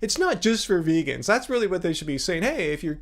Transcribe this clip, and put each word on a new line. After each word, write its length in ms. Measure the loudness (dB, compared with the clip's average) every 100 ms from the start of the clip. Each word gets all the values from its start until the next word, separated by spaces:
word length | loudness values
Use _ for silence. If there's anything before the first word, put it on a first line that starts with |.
it's 160 | -2 2
not 240 | 2 2
just 260 | 2 0 2
for 160 | 0
vegans. 420 | 2 2 0 -4 2
That's 240 | 0 2
really 180 | 0 0
what 140 | 0
they 120 | -2
should 140 | -2 -4
be 100 | -4
saying. 260 | -2 0
Hey, 300 | 0 0 -2
if 100 | -2
you're 160 | -4 -6